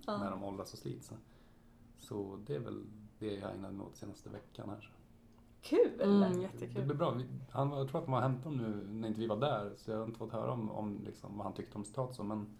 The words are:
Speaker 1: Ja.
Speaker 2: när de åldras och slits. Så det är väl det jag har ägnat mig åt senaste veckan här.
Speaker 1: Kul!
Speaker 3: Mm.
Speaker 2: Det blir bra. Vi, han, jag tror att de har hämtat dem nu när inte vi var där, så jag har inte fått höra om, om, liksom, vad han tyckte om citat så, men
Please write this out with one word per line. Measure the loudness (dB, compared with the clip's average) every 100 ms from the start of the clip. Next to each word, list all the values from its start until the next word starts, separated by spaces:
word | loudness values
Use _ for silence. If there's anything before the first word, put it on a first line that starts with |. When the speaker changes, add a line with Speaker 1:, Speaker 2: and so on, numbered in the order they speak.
| -2
Speaker 1:
Ja. | 0
Speaker 2:
när | 0
de | -2
åldras | -4 -4 -6
och | -8
slits. | -6 -6 -10 -14 -16 -20 -20 -20 -20 -20 -20 -16
Så | -6 -4 -4 -4 -4
det |
är | -2
väl | -2 -6 -8 -12 -14 -6
det | -4
jag | -2 -4
har |
ägnat | -4 -6
mig | -6 -8
åt | -10
senaste | -10 -10 -10
veckan | -12 -12 -10 -8
här. | -8 -12 -20 -20 -20 -20 -20 -20 -16
Speaker 1:
Kul! | 4 6 6 6
Speaker 3:
Mm. | 8 8 8 4 0 -4 -4
Speaker 2:
Det | 0
blir | 2
bra. | 4 2
Vi, | 2 -2 -6 -4
han, | 0 2
jag | 2 0
tror | 0
att | 2
de |
har | 4
hämtat | 6 4
dem | 0 0
nu | 0 0 -2
när | -2 0
inte | 2
vi | 2
var | 4
där, | 4 4 0 -6
så | -4
jag | -2
har |
inte | -2 -4
fått | -4
höra | 0 0
om, | 0 0
om, | -2 -2 -2 -6
liksom, | -8 -8 -4
vad | -4
han |
tyckte | -4 -6 -6
om |
citat | -4 -2 -2
så, | -2
men | -4 -2 -4